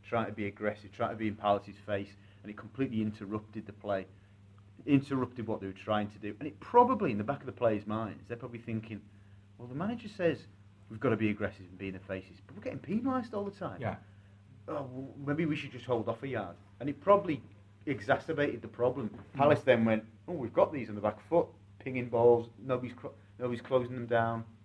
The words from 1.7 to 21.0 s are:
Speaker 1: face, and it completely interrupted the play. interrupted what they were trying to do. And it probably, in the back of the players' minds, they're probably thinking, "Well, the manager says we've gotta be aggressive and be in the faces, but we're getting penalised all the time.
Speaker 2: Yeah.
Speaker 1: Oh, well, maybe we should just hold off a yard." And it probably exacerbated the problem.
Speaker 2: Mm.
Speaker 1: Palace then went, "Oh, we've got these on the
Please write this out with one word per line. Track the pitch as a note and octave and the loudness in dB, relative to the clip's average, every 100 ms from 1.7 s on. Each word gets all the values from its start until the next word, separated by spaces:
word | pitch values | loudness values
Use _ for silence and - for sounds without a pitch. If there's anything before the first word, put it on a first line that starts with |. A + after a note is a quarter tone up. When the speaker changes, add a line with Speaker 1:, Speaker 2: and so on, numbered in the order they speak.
| G2 | -16
Speaker 1:
face, | - G2+ G2+ - - - | -4 -4 -4 -14 -20 -18
and | G#2+ | -14
it | G#2 | -14
completely | G#2+ - C3+ A2 | -14 -4 -2 0
interrupted | G#2+ G#2 G2 G#2 - A2+ - | -2 -4 -6 -6 -6 -12 -12
the | |
play. | G2+ G#2 G2 F#2 - - - - - - - - | -10 -2 -2 -2 -16 -20 -20 -20 -20 -20 -14 2
interrupted | C#3 C3+ C3+ B2 B2 A2 | 2 2 -4 -4 -6 -6
what | G#2+ | -6
they | G2 | -6
were | |
trying | F#2+ - G#2+ G#2 | -10 -2 0 0
to | - | -6
do. | G#2 - | -10 -8
And | D3+ | -10
it | - | -12
probably, | - A#3+ B3 A#3+ F#3 | 4 6 6 4 0
in | G#2 | 0
the | |
back | G#2+ C#3 | -2 -4
of | C3 | -6
the | |
players' | - A#2+ G#2+ G2+ | 0 2 2 -2
minds, | G#2+ A2 D2 G2+ | -4 -4 -8 -12
they're | A#2 | -10
probably | A#2+ A#2 | -10 -12
thinking, | A#2 A2+ A2 G#2 - - - - - - | -6 -6 -6 -12 -12 -20 -20 -20 -20 -18
"Well, | B2 | -12
the | |
manager | C3+ G3 A#3+ G#3+ | -6 -4 -6 -10
says | - F3 B2+ - - - - - | -6 -4 -4 -10 -20 -20 -20 -16
we've | A2 | -2
gotta | C3+ G#2+ | 0 2
be | G#2+ | 2
aggressive | G#2 G2+ - F2+ | 0 -4 -4 -18
and | F#2 | -10
be | G2 | -8
in | |
the | F#2 | -8
faces, | G2 F#2+ - F2 - | -8 -8 -8 -20 -18
but | G3 | -12
we're | |
getting | B3+ C#3 | -10 -10
penalised | - G#3 C4 B3+ A#3 | -4 -2 0 -2 -4
all | G#3 | -6
the | G3+ | -6
time. | G3 E3 F#2 | -6 -8 -4
Speaker 2:
Yeah. | A2+ F2 - - - - - - - | -4 -6 -12 -20 -20 -20 -20 -18 -8
Speaker 1:
Oh, | D3+ C3 | -6 -6
well, | B2+ C3+ C3+ | -10 -12 -10
maybe | C#3+ D3 E3 | -4 0 0
we | C3 | -2
should | C#3 | -6
just | B2 A#2+ | -12 -2
hold | A#2+ A2 | 0 0
off | - | -4
a | C#3 | -4
yard." | A#2+ F#2 F2 - - | -4 -6 -10 -20 -8
And | C3+ | -6
it | C#3+ | -2
probably | - G3+ G3+ C3+ - - - - - | 6 6 6 -4 -4 -20 -20 -12 -6
exacerbated | B2+ - C3+ - D3 C#3+ A#2 | -4 2 2 2 0 0 0
the | A2 | -10
problem. | - A#2+ B2+ A2 | 2 2 2 -6
Speaker 2:
Mm. | - - C3+ | -8 -14 4
Speaker 1:
Palace | C#3+ C#3+ | 6 6
then | - A#2+ | 8 6
went, | A2+ A2 - - - | 6 4 0 -18 -8
"Oh, | |
we've | F3 A#2 | -6 0
got | - D3+ | 4 4
these | D3+ G#2+ | 4 -6
on | |
the | G#2 | -2